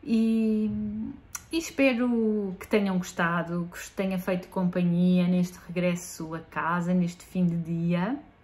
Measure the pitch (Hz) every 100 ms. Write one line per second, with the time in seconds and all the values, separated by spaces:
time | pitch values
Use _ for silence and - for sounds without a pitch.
0 | - 226 226 226 220 214 214 208 214 214
1 | 226 277 - - - 330 330 - 269 240
2 | 247 233 220 214 196 180 - 220 202 185
3 | 180 - 170 170 165 175 170 - - -
4 | 190 185 185 185 - - 185 180 180 170
5 | 180 180 180 180 180 - - 175 175 175
6 | - - 160 160 160 - 156 175 175 185
7 | 175 - - 185 180 170 165 165 170 175
8 | 190 285 - _